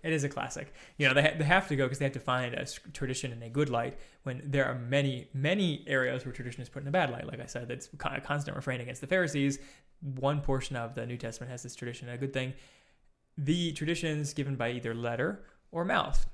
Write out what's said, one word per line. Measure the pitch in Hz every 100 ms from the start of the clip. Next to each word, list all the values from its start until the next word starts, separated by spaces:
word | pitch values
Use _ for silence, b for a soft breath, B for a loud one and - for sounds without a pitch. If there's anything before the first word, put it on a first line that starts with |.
It | 165
is | 160
a | 139
classic. | - - - - B B B
You | 135
know, | 135
they |
ha-, | 151 160
they | 147
have | 180 190
to | 139
go | 131
'cause | 135
they | 139
have |
to | 131
find | - 127 123
a | 120
s-, | - - -
tradition | 147 131 127 131
in | 113
a | 117
good | 127 147
light | 120 120 - B B
when | - 131
there | 143 139 135
are | 127
many, | 120 135 139 123 -
many | 135 139 196 180 147 -
areas | 135 127 127 127
where |
tradition | 120 123 120
is | 123
put | -
in | 139
a |
bad | 170 151
light. | 120 -
Like | 120
I | 120
said, | 120 120
it's | 120 - 147
co-, | -
a | 135
constant | - 147 143 -
refrain | 131 123
against | 120 113
the | 131
Pharisees. | 185 175 147 139 139 B B B _
One | 143 131 135 147
portion | 143 135 - 127
of | 117
the | 123 117
New | 123
Testament | 131 113 123
has | 123
this | 123
tradition, | - 120 120 120
a | 120
good | 135
thing. | 135 131 135 B B B B _ _ _ -
The | 139 170 170
traditions | 143 156 170 165 151 147 -
given | 139 135
by | 117
either | 123 120
letter | 117 117 117 147 202 B B _
or | 170 175
mouth. | - - - -